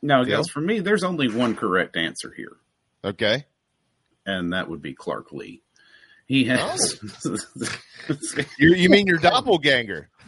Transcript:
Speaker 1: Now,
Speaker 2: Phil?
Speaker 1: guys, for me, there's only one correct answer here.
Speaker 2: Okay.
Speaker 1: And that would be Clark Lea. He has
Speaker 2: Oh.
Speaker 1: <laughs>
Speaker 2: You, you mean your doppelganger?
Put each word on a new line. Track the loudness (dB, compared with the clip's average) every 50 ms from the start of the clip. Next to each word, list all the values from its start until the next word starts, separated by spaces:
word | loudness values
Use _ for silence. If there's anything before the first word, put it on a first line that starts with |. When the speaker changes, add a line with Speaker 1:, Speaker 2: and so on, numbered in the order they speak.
Speaker 1:
Now, | 2 4 4 4 4
Speaker 2:
Phil? | 4 2 0
Speaker 1:
guys, | 0 -2
for | -4 -6
me, | -4 -2 -2 -2
there's | 0 0 0 0 0
only | -2 -2 0 -2 -2
one | 0 0 0 0 0
correct | -2 -2 0 0 0 0 0 _ -4
answer | -4 -4 -6 -8 -14 -14 -14 -16
here. | -16 -16 -18 _ _ _ _ _ _ _ _ _ -8
Speaker 2:
Okay. | -8 -6 -2 0 0 0 0 -4 _ _ _ _ _ _ _ _ _ _ _ _ _ _ _ _
Speaker 1:
And | -8 -6 -4 -4 -4 -4
that | -4 -6 -6
would | -10 -12
be | -12 -14 -14
Clark | _ -8 -8 -8 -8 -10 -14 -14
Lea. | -14 -14 -14 -18 -20 _ _ _ _ _ _ _ -20 -20 _ _ _ _
He | _ 0 0 2
has | 2 2 0 0 -2 -2 -2 -2 -2 -4 -6 -12 -18 -16 -10 -8
Speaker 2:
Oh. | -6 -6 -6 -8 -10 _ -10 -10 -8 -10 -12 -14 _ -20 -20 -6 -6
Speaker 1:
<laughs> | -6 -6 -6 -10 -6 -6 -6 -8 -2 4
Speaker 2:
You, | 6 6 6
you | 6 6 8
mean | 8 6 6
your | 4 2 4
doppelganger? | 4 4 4 4 2 2 0 2 4 2 2 2 0 -4 -8 -10 -10 _ _ _ -6